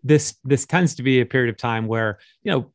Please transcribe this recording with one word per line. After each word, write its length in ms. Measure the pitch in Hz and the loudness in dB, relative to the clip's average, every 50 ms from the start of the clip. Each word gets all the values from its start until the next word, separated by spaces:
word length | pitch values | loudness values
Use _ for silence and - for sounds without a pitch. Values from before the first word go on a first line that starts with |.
| - | 4
this, 320 | 131 151 147 147 - - _ _ | 4 2 2 2 -2 -10 _ _
this 220 | 131 139 131 - | -2 -2 -2 0
tends 300 | _ - 175 180 165 - | _ 0 2 2 2 0
to 60 | - | -2
be 180 | 123 135 131 127 | -2 2 2 2
a 60 | 120 | 2
period 220 | - - 131 123 117 | 2 0 0 0 0
of 80 | 107 | -4
time 300 | - - 120 113 113 113 | -4 -6 -4 -4 -4 -4
where, 320 | 110 113 113 113 107 104 _ - _ _ _ | -4 -2 -2 -2 -2 -4 _ -14 _ _ _
you 100 | _ 208 | _ -4
know 180 | 180 135 - - | -2 -2 -4 -6